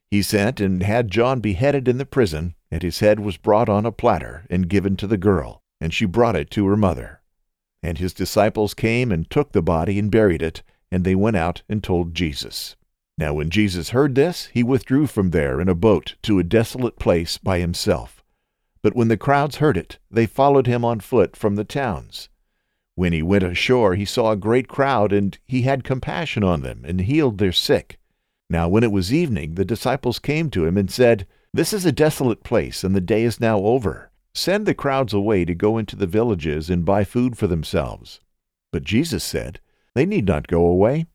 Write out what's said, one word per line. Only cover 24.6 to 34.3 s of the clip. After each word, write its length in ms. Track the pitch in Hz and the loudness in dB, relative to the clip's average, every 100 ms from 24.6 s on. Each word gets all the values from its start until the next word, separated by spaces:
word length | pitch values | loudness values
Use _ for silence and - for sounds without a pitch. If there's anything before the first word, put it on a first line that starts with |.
| 127 | 0
crowd, 460 | - 135 127 104 | -2 0 2 2
and 240 | 101 101 - - | 2 0 -6 -6
he 160 | 127 | -2
had 240 | 127 139 - | 0 -2 -2
compassion 580 | 131 - 175 165 - | -6 -4 -6 -4 0
on 200 | 98 82 | 0 0
them 200 | 65 55 | -4 -10
and 160 | 64 90 | -6 -4
healed 380 | 92 151 143 98 | 0 2 2 2
their 160 | 98 | 0
sick. 440 | 87 - 123 - - _ _ _ _ - | 0 2 0 0 -20 _ _ _ _ -4
Now 180 | 85 85 | -2 2
when 160 | 101 | 4
it 80 | 120 | 2
was 220 | 101 90 | 0 0
evening, 420 | 143 170 98 76 85 | 0 0 -2 -4 -4
the 80 | |
disciples 560 | 92 110 131 131 123 113 | -4 -2 -2 -2 -2 -4
came 300 | - 151 165 | -4 -2 -2
to 160 | 95 80 | -2 0
him 100 | 95 | 0
and 160 | 95 | 0
said, 340 | - 123 113 98 _ _ | 4 4 4 -2 _ _
"This 180 | - 165 | -2 -2
is 140 | 214 180 | 0 0
a 80 | |
desolate 500 | 117 151 - 131 107 | 2 2 2 -2 -2
place, 400 | - 113 67 - | -2 -2 -2 -4
and 100 | 92 | -2
the 60 | 98 | 0
day 240 | 90 110 | 2 0
is 160 | 117 107 | 0 0
now 200 | 117 107 | 0 0
over. 520 | 101 131 101 65 - _ _ | 2 0 0 -6 -14 _ _